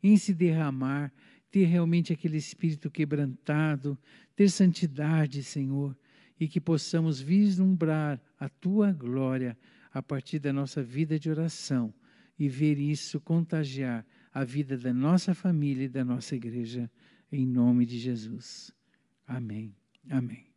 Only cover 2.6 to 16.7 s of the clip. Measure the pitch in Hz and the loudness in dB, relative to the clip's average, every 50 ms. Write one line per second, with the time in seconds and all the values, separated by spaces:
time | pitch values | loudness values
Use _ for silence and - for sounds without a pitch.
2.6 | - 165 151 147 - 147 - - 151 147 151 143 143 135 127 - _ - 147 151 | -2 -2 -2 -2 -8 -8 -2 -2 -2 0 0 -2 -2 -2 -4 -8 _ -2 0 0
3.6 | 156 156 147 135 135 143 139 - _ _ - - _ _ _ - 202 196 - - | 2 0 0 -2 -4 -6 -6 -6 _ _ -20 -20 _ _ _ 4 4 4 6 6
4.6 | 196 180 165 - 180 156 135 135 151 151 160 160 151 139 131 143 131 - - 147 | 4 4 4 2 -2 -4 -2 -2 0 2 2 2 2 0 -2 -6 -8 -6 -6 -4
5.6 | 135 135 139 139 143 139 131 _ _ _ _ _ _ _ _ _ 160 151 - 175 | -4 -2 -2 -2 -2 -4 -6 _ _ _ _ _ _ _ _ _ -6 -2 -2 -4
6.6 | - - 165 151 - - - 165 165 160 151 131 135 147 185 202 208 202 185 175 | 0 0 0 0 0 -2 0 0 2 0 0 -2 -2 2 4 4 4 4 4 4
7.6 | 190 190 190 165 165 160 156 156 151 147 139 123 _ _ _ _ 139 139 _ _ | 4 4 4 2 2 0 0 0 0 -2 -4 -6 _ _ _ _ -10 -10 _ _
8.6 | - 180 196 214 208 202 185 147 123 120 127 135 135 131 131 131 127 123 117 _ | -4 0 2 2 2 2 2 -2 -4 -4 -2 0 0 0 0 -2 -2 -4 -6 _
9.6 | _ _ _ _ _ _ _ 135 127 - 147 135 - - - 151 139 143 135 139 | _ _ _ _ _ _ _ -10 -6 -6 -6 -6 -6 -6 -8 -4 -2 -2 -2 -2
10.6 | 139 131 - 156 131 117 127 143 165 147 160 151 143 160 156 156 165 165 - - | -4 -4 -4 -6 -8 -6 -4 -4 -2 -2 -2 -2 -2 -2 -2 -2 -2 -4 -4 -8
11.6 | - - 143 127 117 110 - _ _ _ _ _ _ _ _ - 151 143 127 135 | -6 -2 -2 -2 -2 -2 -6 _ _ _ _ _ _ _ _ -2 -2 -2 0 2
12.6 | 151 151 147 143 143 147 151 143 - - - 147 _ - 160 170 165 160 170 156 | 2 2 2 2 0 -2 -2 -2 -4 -8 -8 -8 _ 0 0 0 0 0 -2 -2
13.6 | 151 135 131 135 135 127 120 113 110 _ _ _ _ _ _ 135 135 120 127 147 | -2 -4 -4 -4 -4 -4 -4 -6 -8 _ _ _ _ _ _ -6 -6 -2 -2 -4
14.6 | 147 131 135 123 120 127 123 123 135 151 175 185 - 196 180 - - 185 175 151 | -4 -2 -6 -4 -2 -2 0 2 2 4 4 4 2 0 -4 0 0 0 0 2
15.6 | 147 143 135 127 135 135 123 135 127 123 123 123 120 - 143 123 117 117 113 123 | 0 0 -2 -2 -4 -4 -2 -4 -2 -2 -2 -4 -4 -6 -8 -6 -6 -6 -6 -6
16.6 | 117 113 | -8 -6